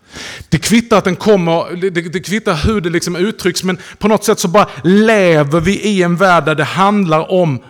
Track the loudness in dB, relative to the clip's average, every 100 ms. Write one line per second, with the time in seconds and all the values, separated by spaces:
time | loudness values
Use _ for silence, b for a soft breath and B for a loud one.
0 | B B B B -4 -2 2 0 2 0
1 | 0 -2 2 2 2 -2 -4 -4 -4 -4
2 | -6 -8 -6 -4 -2 -2 0 -2 -2 -4
3 | -4 -2 -4 -2 -4 -4 -4 -6 B -4
4 | 0 0 0 0 2 2 0 B 2 4
5 | 4 4 4 4 2 0 0 -2 0 0
6 | 0 2 2 2 2 -2 -2 0 0 2
7 | 0 0 0 0 0 -2